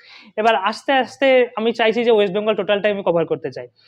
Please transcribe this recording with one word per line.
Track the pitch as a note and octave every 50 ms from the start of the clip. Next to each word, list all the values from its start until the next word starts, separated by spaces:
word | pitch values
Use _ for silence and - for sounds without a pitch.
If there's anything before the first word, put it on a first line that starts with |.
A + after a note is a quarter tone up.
| _ - - - - A3 -
এবার | G#3+ G#3+ A3+ A3+
আস্তে | G3 F#3 G#3 A3+ - - -
আস্তে | C#4 C4 B3 - - - C#4 C4+ C4 B3+ B3 A#3+ -
আমি | G#3 A3 A3+ A3
চাইছি | - A3+ A3 G#3+ A#3+ A#3+
যে | A#3+
ওয়েস্ট | A#3 G#3 G#3 G3+ F3
বেঙ্গল | G#3+ G#3 A3 G#3+
টোটালটাই | G#3+ F#3+ F#3 G#3 G3+ G#3 G#3
আমি | G3+ G3 G3
কভার | F#3+ E3+ E3+ D#3+
করতে | D#3+ D#3+ D3 - C#3+
চাই। | B2+ C3+ B2 - _ _ _